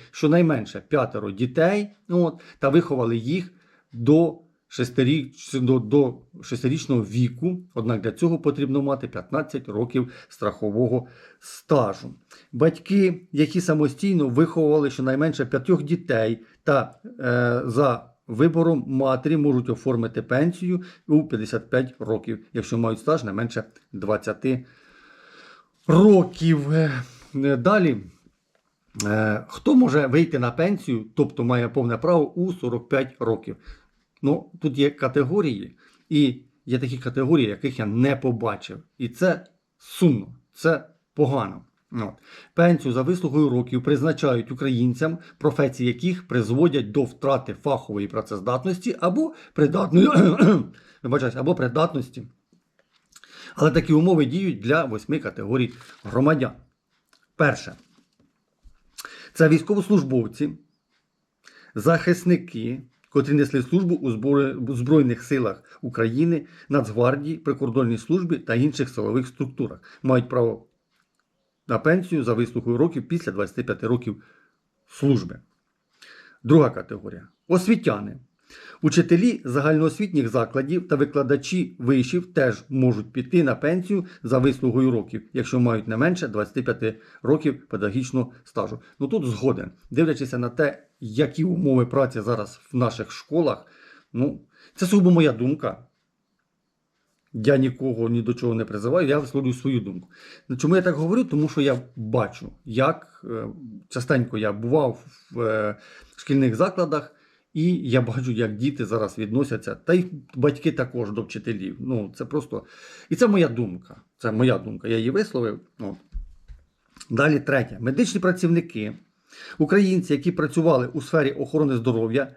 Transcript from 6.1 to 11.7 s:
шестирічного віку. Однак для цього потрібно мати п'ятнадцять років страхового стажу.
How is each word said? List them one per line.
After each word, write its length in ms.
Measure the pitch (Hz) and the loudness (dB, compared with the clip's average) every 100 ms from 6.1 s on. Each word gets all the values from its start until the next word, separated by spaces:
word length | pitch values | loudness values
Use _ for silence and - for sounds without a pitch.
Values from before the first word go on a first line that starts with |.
| 120 _ - | -2 _ -20
шестирічного 600 | - 123 131 156 - 123 | -10 -4 -2 -2 -2 -2
віку. 580 | 98 113 123 - 170 180 - | 0 0 -2 -2 -4 -4 -8
Однак 280 | 120 110 113 | -6 -4 -2
для 100 | 110 | -4
цього 280 | - 170 165 | 0 0 0
потрібно 420 | 156 139 139 139 | -2 -2 -2 -2
мати 260 | 139 135 - | -2 -4 -6
п'ятнадцять 640 | - 90 139 156 139 - | -12 -6 -6 -6 -8 -6
років 420 | 107 120 131 127 - - | -4 -2 -2 -4 -8 -20
страхового 800 | - 107 - 107 104 123 120 127 - - _ | -6 -6 -4 -4 0 0 0 -4 -14 -20 _
стажу. 720 | - - - | -20 -12 0